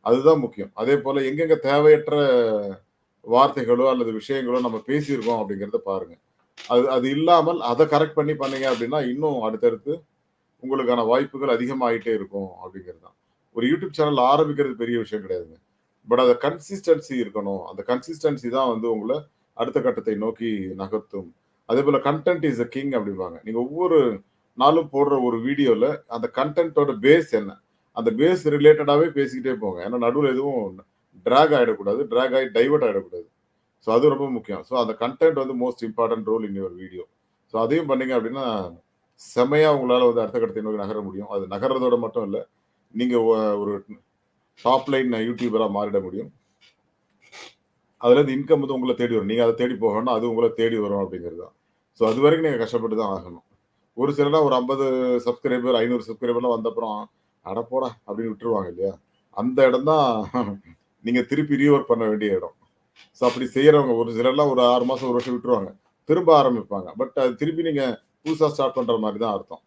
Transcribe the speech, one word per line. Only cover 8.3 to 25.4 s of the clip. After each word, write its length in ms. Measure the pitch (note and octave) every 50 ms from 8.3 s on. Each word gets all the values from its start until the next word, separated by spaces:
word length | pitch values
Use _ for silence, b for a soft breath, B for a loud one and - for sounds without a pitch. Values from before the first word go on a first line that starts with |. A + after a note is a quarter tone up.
பண்ணீங்க 340 | D3+ D3 C#3 C3+ C3+ C3 C3+
அப்படின்னா 420 | C3 B2+ A2+ A#2 A#2 C#3+ D3+ C#3 B2
இன்னும் 320 | B2 C#3 D#3 D3+ C#3+ B2
அடுத்தடுத்து 640 | A2 A2 A2 G#2 - A#2+ A2+ A#2 _ C#3+ D#3 E3+ _ _ _ _ _ _ _ _ _ _ _ _
உங்களுக்கான 440 | - C3 C3+ C3+ C3 A#2+ B2 A#2+ A2+
வாய்ப்புகள் 500 | A2 A#2+ C3 C#3+ C#3+ - C3+ C#3 C3+ A#2+
அதிகமாயிட்டே 580 | A#2 B2 B2 C3+ C3 B2+ A#2+ A#2 A2+ - A#2 A2+
இருக்கும் 340 | G#2 G2 F#2+ G2+ G2+ G2 F#2 F2 F2 F2+
அப்படிங்கிறது 360 | F#2 F#2 G2 F#2 F2 E2+ E2
தான். 120 | E2+ - _ _ _ _ _ _ _ _
ஒரு 140 | _ A#2 A#2
YouTube 260 | B2+ D#3 E3+ F#3 F#3+
சேனல் 240 | - - D3+ D3 D3
ஆரம்பிக்கிறது 560 | C3 B2 B2+ C#3+ D3+ D#3 D3 C#3+ C3+ C#3+ C3+
பெரிய 260 | B2 A2 A#2 A#2 A#2+ A#2
விஷயம் 260 | A2 - G#2+ G#2+ G2
கிடையாதுங்க. 320 | F#2+ F#2 F2+ E2+ D#2+ D#2+ _ _ _ _ _ _ _ _ _ _ G#2+
But 120 | A#2+ B2
அந்த 160 | B2+ B2 A#2+ A#2+
கன்சிஸ்டன்சி 720 | - C#3+ E3+ E3+ - - G3 G3 - F3 D#3+ C#3+ - -
இருக்கணும். 500 | C3+ B2+ A2+ G2+ G2+ G#2+ G2+ G2+ G2 F#2+ E2+
அந்த 180 | F2 F#2+ G2 G2
கன்சிஸ்டன்சி 640 | - B2 B2+ - - E3 - - D#3 C#3+ - B2 A#2+
தான் 200 | A#2+ C3 C3+ B2+
வந்து 240 | A#2 A2 A2 A#2
உங்களை 280 | A2+ G#2+ G#2 A2 C3+ D3+ D3+ _ _ _ _ _ _
அடுத்த 260 | - A#2 B2+ - C#3+
கட்டத்தை 340 | A#2 C3 B2 A#2 G#2+ A2+ G#2+
நோக்கி 360 | G2+ G#2+ A2+ A2+ - A#2 A#2 G#2+ G2+ F#2+ F#2+ F#2
நகர்த்தும். 580 | F#2+ F#2+ F#2+ G#2+ G#2+ G#2+ _ - G2 F#2 E2 _ _ _ _ _ _ _
அதே 160 | - A#2 C3
போல 160 | C#3+ C#3+ C#3 C3
content 460 | - C#3 D3 D#3 D3+ F3+ F3+ E3 D3+
is 140 | D3+ B2+ A2+
the 100 | A#2+ A#2
king 220 | - C3+ C#3 C#3+
அப்படிம்பாங்க. 500 | C3+ A#2 G2+ G2+ G2 F#2 F#2 F2 E2 E2 -
நீங்க 160 | G#2+ A2 A#2
ஒவ்வொரு 600 | B2 C3+ D3 E3 F3+ F3+ E3 D#3 C3+ A#2+ G#2+ F#2+ _ _ _ _ _ _ _
நாளும் 340 | - B2+ C#3+ D#3+ E3 D#3+ D3
போடுற 300 | C3+ C#3 C#3+ C#3+ C#3+ C3+
ஒரு 160 | B2 B2 A#2
வீடியோல 600 | A2+